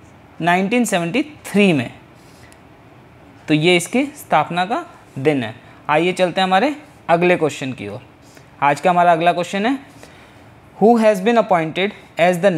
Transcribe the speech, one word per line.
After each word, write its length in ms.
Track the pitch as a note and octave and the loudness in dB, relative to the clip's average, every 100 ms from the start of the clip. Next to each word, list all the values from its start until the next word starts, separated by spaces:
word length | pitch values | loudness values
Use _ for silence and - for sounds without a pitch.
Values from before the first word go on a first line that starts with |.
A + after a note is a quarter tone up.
| - - - - | -20 -20 -20 -4
नाइनटीन 440 | E3 F3+ G3 B3 A3+ | 0 0 0 0 0
सेवेंटी 380 | F#3 E3+ A#3 | -2 -2 -4
थ्री 500 | - - - G3+ G3 | -6 -10 -4 2 2
में। 180 | D3 A2+ - - - - - - - - - - - - - - - - | 2 -2 -10 -20 -20 -20 -20 -20 -20 -20 -20 -20 -20 -20 -20 -20 -14 -4
तो 60 | |
ये 240 | D#3 E3+ F3+ | 0 2 2
इसकी 280 | F3 A#3+ C#4 | 0 -4 -4
स्थापना 600 | - - D#3+ D3 F3 F#3+ | -8 -2 0 0 -4 -4
का 200 | D4 F4 - - C#3 | -4 -8 -16 -18 -4
दिन 240 | C#3+ C#3 | -2 -2
है। 120 | A2 - - - - | -4 -10 -20 -14 -2
आइए 240 | D#3 F3 | 0 0
चलते 280 | F3+ F3+ F#3+ | 0 -2 -2
हैं 60 | F#3 | 0
हमारे 280 | F#3 C#4 C#4 - - - | 0 0 -4 -12 -12 -2
अगले 280 | E3+ F3+ F3 | 2 2 2
क्वेश्चन 360 | D3+ - C3 | -2 -4 -10
की 140 | A#2 G2+ | -10 -12
ओर। 140 | G2+ - - - - - - | -14 -18 -20 -20 -20 -20 -2
आज 200 | C#3+ D3 | 0 0
का 80 | F#3 | 0
हमारा 220 | F3 F3 | 2 4
अगला 220 | E3 E3+ | 4 2
क्वेश्चन 320 | D#3+ F3 G3 A3 | -2 -4 -4 -4
है, 320 | C4+ - - - - - - - - - - | -4 -8 -20 -20 -20 -20 -20 -20 -20 -20 0
Who 160 | G#3 A#3 | 4 4
has 160 | A3 G3+ | 2 2
been 180 | G3+ A#3 | 2 2
appointed 540 | A3 F3 D#3+ E3+ G3+ - - - | 2 0 -2 -4 -6 -6 -12 0
as 140 | F3 F3+ | 0 2
the 160 | G3 | 0